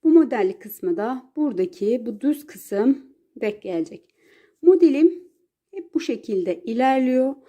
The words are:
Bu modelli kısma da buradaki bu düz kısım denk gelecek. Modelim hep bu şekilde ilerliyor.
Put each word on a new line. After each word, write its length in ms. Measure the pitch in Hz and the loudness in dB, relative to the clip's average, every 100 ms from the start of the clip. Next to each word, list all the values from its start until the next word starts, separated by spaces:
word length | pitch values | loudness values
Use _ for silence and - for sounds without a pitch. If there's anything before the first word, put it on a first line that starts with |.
Bu 60 | 320 | 6
modelli 500 | 330 277 262 381 - | 4 4 0 -2 -4
kısma 380 | - - 370 330 | -16 -8 -6 -4
da 340 | 214 254 - - | -4 -6 -10 -4
buradaki 720 | 294 185 185 - 202 240 226 | -4 -2 -4 -2 -2 -2 -4
bu 160 | 214 | -4
düz 240 | 277 294 - | -4 -4 -8
kısım 600 | - - 202 240 269 - _ _ - | -20 -8 -2 0 0 -4 _ _ -8
denk 260 | 214 208 | -6 -6
gelecek. 540 | 196 170 160 - _ _ _ _ _ _ | -8 -6 -6 -10 _ _ _ _ _ _
Modelim 640 | 330 370 339 277 339 349 - _ _ _ _ | 4 6 4 4 2 2 -16 _ _ _ _
hep 220 | 392 - | -18 -8
bu 60 | 302 | -8
şekilde 640 | - 233 - 196 180 175 | -6 -8 -4 -4 -2 -6
ilerliyor. 720 | - 226 262 269 254 254 262 277 | -6 -2 0 2 0 0 0 -4